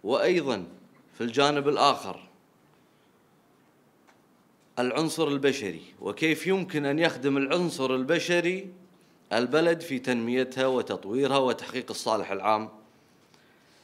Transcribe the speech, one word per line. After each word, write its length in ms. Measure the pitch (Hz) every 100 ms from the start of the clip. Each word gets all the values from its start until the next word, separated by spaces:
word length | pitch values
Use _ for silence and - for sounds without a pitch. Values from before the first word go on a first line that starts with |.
وأيضًا 600 | 98 123 151 180 139 110 85 - - _ _ -
في 60 |
الجانب 460 | 117 113 143 147 139
الآخر 540 | 120 139 120 101 90 - _ _ _ _ _ _ _ _ _ _ _ _ _ _ _ _ _ _ _ _ _ _ _ _ -
العنصر 480 | 123 123 160 156 151
البشري، 540 | 143 139 123 104 82 - -
وكيف 460 | 95 101 160 - 180
يمكن 380 | 190 175 151 143
أن 140 | 147
يخدم 380 | 165 127 139 139
العنصر 580 | 135 175 175 - 131 131
البشري 800 | 131 165 170 175 170 185 196 - - _ _ _ _
البلد 480 | 110 123 147 170 170
في 180 | - 131
تنميتها 680 | 127 120 117 123 127 131 131
وتطويرها 720 | 127 107 104 98 120 139 139
وتحقيق 480 | 131 113 - 127 117
الصالح 420 | 104 120 110 90
العام. 380 | 98 98 107 110 - - _ _ _ _ _ _ _ _ _